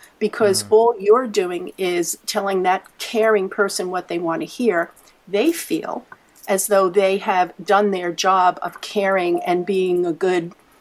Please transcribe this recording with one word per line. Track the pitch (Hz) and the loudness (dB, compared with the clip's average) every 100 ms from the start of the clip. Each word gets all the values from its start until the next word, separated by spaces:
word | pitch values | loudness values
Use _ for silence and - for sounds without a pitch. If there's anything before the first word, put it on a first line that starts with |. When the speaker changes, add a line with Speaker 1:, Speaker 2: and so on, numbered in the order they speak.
| - - | -20 -4
Speaker 1:
because | 214 - 214 196 | -4 0 2 2
Speaker 2:
Mm. | - | 4
Speaker 1:
all | 220 233 233 | 4 4 2
you're | 202 233 254 | 4 4 4
doing | 208 180 175 359 - | -2 -2 -4 -10 -6
is | 185 175 165 - - | -2 -2 -2 -6 -6
telling | 220 196 190 | -4 -2 0
that | 180 190 - - | 0 0 -4 -16
caring | - 220 220 214 190 | -6 0 2 2 0
person | - 196 - 180 | -2 -2 -2 -6
what | 185 - | -6 -6
they | 170 | -4
want | 170 165 | -4 -4
to | 170 | -6
hear, | - 240 175 170 - _ _ - | -2 0 0 -2 -8 _ _ -6
they | 196 294 | -2 0
feel | 330 - 165 - - - - _ _ - | -2 -4 -6 -6 -10 -12 -20 _ _ -4
as | 196 - | -2 2
though | 196 190 | 2 2
they | 190 190 196 | 2 2 0
have | 220 185 180 - | 0 0 0 -2
done | 175 202 208 | 0 2 2
their | 185 175 | 0 -4
job | 170 190 190 180 175 | -2 0 4 2 0
of | 175 - | -6 -12
caring | - 214 196 190 175 170 | -8 -2 0 0 0 -2
and | 185 175 | 0 -2
being | 175 190 185 180 | 0 0 0 0
a | 175 | 0
good | 160 185 180 170 - _ _ | 0 0 0 -2 -10 _ _